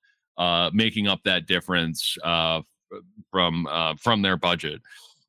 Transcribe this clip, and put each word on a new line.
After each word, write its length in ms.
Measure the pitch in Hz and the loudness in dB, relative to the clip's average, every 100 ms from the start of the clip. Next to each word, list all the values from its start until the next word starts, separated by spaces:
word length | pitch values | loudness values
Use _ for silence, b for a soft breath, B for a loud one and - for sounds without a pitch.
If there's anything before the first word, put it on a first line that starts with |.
| _ _ _ - | _ _ _ -4
uh, 320 | 87 85 87 | 0 2 2
making 320 | 95 110 107 104 | 2 0 0 -2
up 160 | 95 | -2
that 240 | 101 92 80 | 0 -2 0
difference, 720 | 90 - 90 82 78 - - | -2 0 0 0 -2 -4 -4
uh, 340 | 82 85 82 82 | -2 0 2 -2
f-, 60 | 90 _ _ 98 90 107 - | -6 _ _ -18 -18 -20 -6
from, 380 | 95 87 82 80 | 0 0 0 -2
uh, 260 | 80 82 | -2 -2
from 260 | 76 - 113 | 0 0 2
their 160 | 98 90 | 2 2
budget. 460 | 87 87 78 76 - B B B | 0 0 -4 -10 -16 B B B